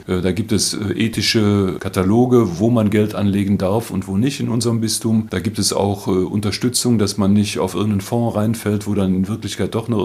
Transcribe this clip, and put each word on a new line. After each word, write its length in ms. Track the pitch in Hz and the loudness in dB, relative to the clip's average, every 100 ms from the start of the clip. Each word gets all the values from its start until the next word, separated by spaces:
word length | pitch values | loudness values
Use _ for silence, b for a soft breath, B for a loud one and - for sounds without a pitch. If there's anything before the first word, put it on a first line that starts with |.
| - | -2
äh, 140 | 92 | -2
da 100 | 92 | 0
gibt 200 | 90 107 | -2 0
es, 220 | 98 - | 0 0
äh, 200 | - 107 | -2 -2
ethische 800 | 113 110 - 101 117 104 101 95 - | 0 -2 0 0 2 4 4 2 -2
Kataloge, 800 | 95 98 92 113 127 123 104 85 | -4 0 2 4 6 4 4 2
wo 100 | 113 | 2
man 200 | 120 104 | 4 2
Geld 260 | 107 107 98 | 2 0 0
anlegen 420 | 101 98 98 98 | 0 0 0 0
darf 340 | 92 110 - | 0 0 -2
und 160 | 95 95 | -6 -2
wo 100 | 95 | 0
nicht 220 | 131 143 | 0 -2
in 100 | 120 | -2
unserem 320 | 117 113 113 | -2 0 0
Bistum. 460 | 110 - 113 113 110 | -2 -2 0 0 0
Da 100 | 92 | -2
gibt 200 | 104 98 | -2 -2
es 140 | 95 | -2
auch, 340 | - 101 98 - | 0 0 0 0
äh, 40 | |
Unterstützung, 840 | 92 90 104 104 - 123 120 123 113 | 0 0 -2 -2 -2 -2 0 2 2
dass 200 | 101 - | 2 2
man 160 | 98 | 2
nicht 260 | 104 104 - | 4 2 0
auf 160 | 92 87 | -2 -2
irgendeinen 260 | 107 98 | -2 -2
Fonds 340 | 98 120 117 104 | -2 -2 0 0
reinfällt, 520 | 107 110 104 104 104 | -2 -2 -2 -2 -2
wo 60 | |
dann 220 | 104 95 92 | -2 0 0
in 120 | 95 | -2
Wirklichkeit 480 | 104 101 - 95 113 | -4 -6 -6 -4 -4
doch 120 | 113 | -2
noch 120 | 110 | 0